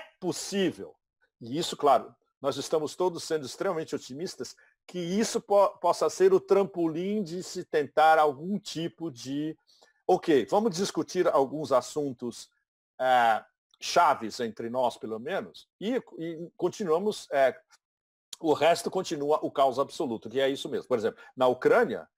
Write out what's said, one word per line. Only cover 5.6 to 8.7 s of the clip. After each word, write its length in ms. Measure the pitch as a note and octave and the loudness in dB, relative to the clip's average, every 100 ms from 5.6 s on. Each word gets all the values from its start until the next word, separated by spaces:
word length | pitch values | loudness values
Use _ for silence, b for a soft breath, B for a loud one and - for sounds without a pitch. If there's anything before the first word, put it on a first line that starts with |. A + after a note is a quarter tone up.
| G3 - | 4 2
possa 300 | F3 E3 D#3+ | 0 2 0
ser 240 | - F#3+ | 4 4
o 60 | F#3 | 4
trampolim 840 | - G3 G3 F#3 E3 D#3 F#3 G#3+ | 4 2 2 -2 -4 -2 -4 -4
de 220 | F3 F3 | -4 -8
se 200 | E3+ F#3 | -10 -12
tentar 540 | D#3+ D#3+ C#3 - D#3 D#3+ | -4 -2 0 4 6 6
algum 400 | D3+ C3 E3+ G3+ | 4 0 -4 -6
tipo 540 | - | -6